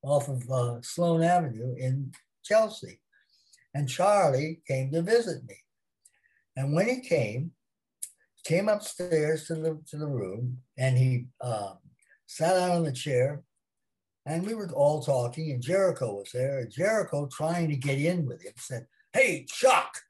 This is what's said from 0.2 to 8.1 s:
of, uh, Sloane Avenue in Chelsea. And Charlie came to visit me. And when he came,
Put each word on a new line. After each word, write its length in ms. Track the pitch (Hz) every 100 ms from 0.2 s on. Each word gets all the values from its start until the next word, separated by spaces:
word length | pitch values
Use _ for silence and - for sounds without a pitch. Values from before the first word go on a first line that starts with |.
| 131
of, 200 | 131 113
uh, 320 | 131 120 120
Sloane 440 | - - 170 165
Avenue 500 | 165 180 151 110 123 120
in 360 | 131 131 135 - _ _
Chelsea. 560 | - 214 220 - - - _ _ _ _ _ _ _
And 140 | 143 139
Charlie 720 | - 185 208 170 131 151 165 -
came 240 | 135 135
to 100 | 160
visit 420 | 170 233 226 139
me. 120 | - - _ _ _ _ _ _ _ _ _ -
And 160 | 135
when 160 | 151 214
he 120 | 254
came, 500 | - 160 107 117 165 _ _ _ _ _ -